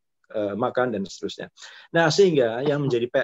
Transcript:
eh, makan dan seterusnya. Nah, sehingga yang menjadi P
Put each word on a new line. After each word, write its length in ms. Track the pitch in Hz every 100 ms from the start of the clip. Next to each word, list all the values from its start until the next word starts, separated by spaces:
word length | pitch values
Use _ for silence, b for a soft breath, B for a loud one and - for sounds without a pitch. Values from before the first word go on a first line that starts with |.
| _ _ - 110
eh, 160 | 101
makan 400 | 104 123 127 123
dan 80 | 104
seterusnya. 480 | 95 - 92 - - _ B B B
Nah, 240 | 170 165
sehingga 480 | 175 190 147 117 117
yang 240 | 147 143 139
menjadi 240 | 120 123
P 60 | 135